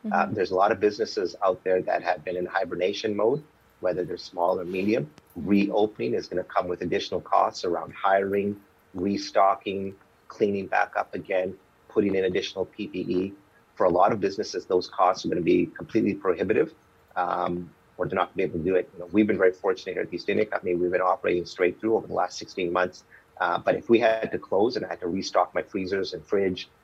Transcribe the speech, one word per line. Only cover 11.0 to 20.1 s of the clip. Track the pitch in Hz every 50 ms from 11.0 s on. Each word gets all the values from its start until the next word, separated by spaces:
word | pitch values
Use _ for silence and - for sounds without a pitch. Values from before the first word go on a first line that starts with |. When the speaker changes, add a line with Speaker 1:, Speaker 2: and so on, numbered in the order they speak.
| 101 _ -
Speaker 1:
again, | 95 - - 95 92 92 92 92 - _ _ _ _ _ _
putting | - 110 104 101 95
in | 95 92
additional | 92 92 98 95 - - 98 92
P | - _ - 104
P | - - 92
E. | 90 - 90 90 95 101 101 - _ _ _ _ _ _ _
For | - 104
a | 90
lot | 85 87 95 110
of | 120 104
businesses, | 92 98 95 107 101 - - 92 -
those | _ 95 90 90 -
costs | - - 95 90 95 - -
are | -
gonna | 87 87
be | 85 87 90 90 87
completely | 82 - - 80 - - 113 107 104 95
prohibitive, | - - 95 87 85 101 95 110 131 156 160 - _ _ _ _ _ _ _ _
um, | 92 90 87 90 90 90 87 87 87 87 82 - _ _ _ _ -
or | 90
they're | 90 92
not | 95 90 -
gonna | -
be | 95 95
able | 82 90 87
to | 78
do | 92 95
it. | 90 90 - -
You | 87
know, | 87 87
we've | 90 104 110
been | 101 104 92
very | 95 92
fortunate | 92 - - 98 92 - - 98
here | 90 92
at | 92
the | 82